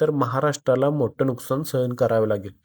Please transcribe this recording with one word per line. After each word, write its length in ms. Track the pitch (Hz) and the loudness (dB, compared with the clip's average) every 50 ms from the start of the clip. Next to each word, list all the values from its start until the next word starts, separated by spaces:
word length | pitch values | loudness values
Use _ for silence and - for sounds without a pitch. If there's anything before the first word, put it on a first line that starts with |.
तर 100 | 156 156 | 0 0
महाराष्ट्राला 800 | 151 139 127 117 123 135 151 151 139 - _ - 127 127 135 147 | 2 0 0 0 0 0 0 0 -2 -2 _ 0 2 2 2 0
मोठं 360 | 151 147 123 107 - - 135 | 0 0 -2 -2 -2 -2 -2
नुकसान 360 | 135 123 120 - - 131 135 | -2 -2 -4 -4 -4 -4 -4
सहन 300 | - - - 127 127 123 | -4 -2 -2 -2 -2 -2
करावे 360 | 123 120 123 110 113 113 110 107 | 0 0 0 2 4 2 2 2
लागेल. 240 | 104 101 95 98 - _ | 0 -2 -6 -10 -16 _